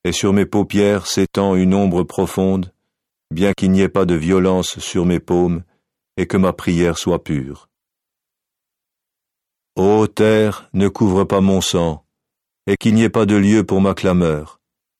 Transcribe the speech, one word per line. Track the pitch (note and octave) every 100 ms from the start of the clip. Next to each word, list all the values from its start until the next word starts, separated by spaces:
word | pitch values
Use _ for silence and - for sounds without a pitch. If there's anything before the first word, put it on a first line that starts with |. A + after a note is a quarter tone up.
et | F2
sur | F2 G#2
mes | G2+ F#2+
paupières | G#2 F#2 G2+ G2+ G2+ -
s'étend | - F#2+ - G2
une | F#2 F#2
ombre | G2 G2+ F2
profonde, | F2+ - F2+ - F#2+ F#2+ F#2 _ _ _ _ _ -
bien | D#2+ G2
qu'il | F#2+ F#2+
n'y | F#2+
ait | F#2+
pas | G2 F#2
de |
violence | F2 D#2+ F#2+ F#2 F#2 F2 -
sur | - G2
mes | F2 E2+
paumes, | - F2 F2+ E2 - _ _ _ _ -
et | F2+
que | G2+
ma | F#2
prière | E2+ - E2+ F2 E2
soit | - E2+
pure. | - D2+ C2+ D2 _ _ _ _ _ _ _ _ _ _ _ _ _ _ _ _ _ _ _ _ _ -
Ô | F#2+ G#2+ G#2+
terre, | - G#2+ G#2+ G#2+ G2 -
ne | F#2 G2
couvre | - A2 F#2
pas | F#2+ G2+
mon | G2 F#2+
sang, | - F2+ E2+ D2+ _ _ _ _ _ _ -
et | G2+
qu'il | -
n'y | A2
ait | A2+
pas | A#2 G#2
de | G#2
lieu | G2+ G#2+
pour | F#2+ F#2+
ma | G2
clameur. | F#2 F#2+ F2+ E2+ D2+ D2+ - _ _ _